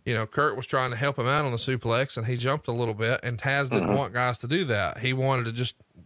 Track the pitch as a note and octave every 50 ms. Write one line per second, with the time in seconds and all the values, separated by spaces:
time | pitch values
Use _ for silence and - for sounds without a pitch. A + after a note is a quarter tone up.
0 | _ B2+ A#2+ A2 A2 - - - D3 D3+ G#2 B2 B2+ - - C3+ B2+ B2+ A#2+ G#2+
1 | C#3 C#3 C3+ - A#2 B2 C#3 D3+ D3+ C3+ A#2 A2+ - - C3 A#2+ - A#2 A2+ A#2+
2 | C3+ C3+ - B2 A2+ G#2+ B2 A#2+ A#2+ C3 C#3 D3+ - - A#2 A#2+ B2 A2+ G#2+ G#2
3 | A2+ A2+ B2+ - - B2 A#2 G#2 - C3+ C#3 C#3 C#3 B2+ A#2+ G#2 F2+ F#2+ G#2 -
4 | C3+ G2 F#2 B2 B2 B2 B2 - - A#2+ D3+ F#3+ F#3 C3+ A2+ G2+ F#2+ D#2 - -
5 | A#2 C3 C3 C3 C3 C3+ C3+ B2 A#2 A2+ A2+ A#2+ B2 A#2 - - - _ _ -
6 | -